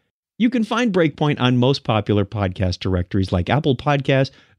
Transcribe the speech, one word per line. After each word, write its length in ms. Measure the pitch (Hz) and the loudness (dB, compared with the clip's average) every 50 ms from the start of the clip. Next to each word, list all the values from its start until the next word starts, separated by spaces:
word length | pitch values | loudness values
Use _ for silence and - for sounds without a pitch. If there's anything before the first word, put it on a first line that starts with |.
| _ _ _ _ _ _ _ | _ _ _ _ _ _ _
You 140 | - 208 247 | -2 0 0
can 140 | 240 247 220 | 0 0 -2
find 280 | - 240 226 247 240 185 | -2 -2 -2 0 0 2
Breakpoint 460 | 185 170 160 - - 156 147 147 - | 2 2 0 0 0 0 0 0 0
on 200 | 120 123 127 123 | 0 2 2 2
most 260 | 120 131 143 - - | 2 2 0 0 -2
popular 400 | - 117 107 104 - 107 101 101 | -2 -2 0 0 0 0 0 0
podcast 560 | - - 107 101 92 92 - 98 92 90 - | -2 -2 -4 -4 -4 -2 -2 -2 -2 -2 -4
directories 500 | - 101 92 90 90 - - 101 95 92 | -2 -2 -2 -2 -2 -2 -2 -2 -2 0
like 180 | - 90 85 - | 0 -2 0 0
Apple 280 | 110 139 151 151 131 | 0 0 0 0 -2
Podcasts, 560 | - - 147 143 139 139 - 139 135 139 - - - _ _ _ | 0 0 -2 -2 0 0 0 2 2 0 -2 -4 -12 _ _ _